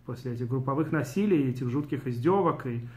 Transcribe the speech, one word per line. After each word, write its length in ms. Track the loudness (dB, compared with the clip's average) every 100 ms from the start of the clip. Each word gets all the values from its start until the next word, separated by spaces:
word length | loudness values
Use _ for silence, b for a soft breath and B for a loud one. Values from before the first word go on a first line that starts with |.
| -12
после 260 | -8 -6
этих 160 | -4 -2
групповых 440 | -2 0 0 0
насилий, 580 | 0 -2 0 4 4 4
этих 180 | 0 0
жутких 380 | -2 -2 -4 -4
издёвок, 600 | 0 2 4 4 0 -4
и 200 | -6 -8